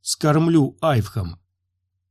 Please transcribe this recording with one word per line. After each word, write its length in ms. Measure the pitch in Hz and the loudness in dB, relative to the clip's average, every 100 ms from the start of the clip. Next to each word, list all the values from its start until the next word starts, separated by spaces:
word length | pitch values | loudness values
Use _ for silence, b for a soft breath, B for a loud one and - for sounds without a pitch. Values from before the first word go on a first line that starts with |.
скормлю 760 | - - 156 151 165 165 135 - | -10 -4 0 2 2 2 0 -2
айвхам". 580 | 165 127 98 113 87 87 _ _ _ _ _ _ _ | 0 0 -2 -6 -10 -12 _ _ _ _ _ _ _